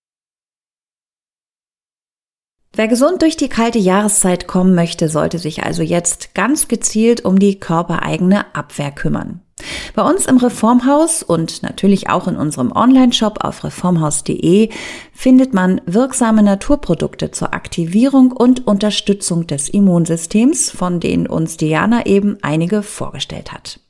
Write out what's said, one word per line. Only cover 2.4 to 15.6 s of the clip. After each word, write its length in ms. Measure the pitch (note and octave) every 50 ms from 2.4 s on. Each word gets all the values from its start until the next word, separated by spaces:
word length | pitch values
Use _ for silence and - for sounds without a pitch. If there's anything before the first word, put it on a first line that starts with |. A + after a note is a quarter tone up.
| _ _ _ _ _ _ _
Wer 140 | - A3 A3
gesund 360 | B3 A#3 C4 D#4 F#4 - D#4+
durch 140 | D#4+ D#4 D#4+
die 120 | D4 B3+
kalte 300 | - A3 A3+ A#3 A#3 A#3
Jahreszeit 680 | G3 F#3 F#3 G3+ G#3+ G#3 - - - F#3 F3+ F3 - -
kommen 280 | - F#3+ F#3 F#3+ F#3
möchte, 340 | E3+ E3+ E3 - - E3+ D#3
sollte 300 | D#3+ D3 D#3 E3+ - E3
sich 240 | E3+ D#3 D#3+ - -
also 180 | - D#3 E3+
jetzt 540 | E3 D#3 E3+ F3 E3+ - - - - - -
ganz 320 | - F#3 A3+ D4 D#4 - -
gezielt 580 | A#3+ - - - - G#3+ A3 A#3 A#3+ A#3 -
um 140 | F#3 F#3 F#3+
die 200 | G3 G3+ G3 G3
körpereigene 840 | - - E3+ E3 E3+ E3+ E3+ - - D3+ D#3 D#3+ F3+ F3+ G3 G3+ - - -
Abwehr 380 | D3 D3 - - - D3 C#3+
kümmern. 500 | C#3+ - - D#3 D3 - - E2+ - F3 - _ _ - - - - - - - -
Bei 80 | -
uns 240 | G3 A#3+ D#4 G4 -
im 120 | - C4 B3
Reformhaus 840 | B3 B3 - - - A3 B3 B3 B3 C4 C#4 D4 D#4+ E4 - -
und 400 | - - E3+ E3 E3 D#3+ - -
natürlich 480 | - - - - - G3 G3 F#3+ - -
auch 180 | - F3+ - F#3+
in 80 | E3+
unserem 360 | - - D#3 D3+ - B2+ A#2
Online-Shop 720 | - - A3 B3 C4 C4 B3+ B3 B3 - A3+ G#3 G#3+ - -
auf 200 | - - - -
reformhaus 600 | D3+ - - - F3+ F3+ E3 D#3 D3+ D3+ - -
punkt 200 | - D#3 - -
de 260 | D#3 F3 G3+ A3 G#3+ - - - - - - - - _
findet 400 | - - B3+ C4 B3+ C4 C4 -
man 280 | F#3+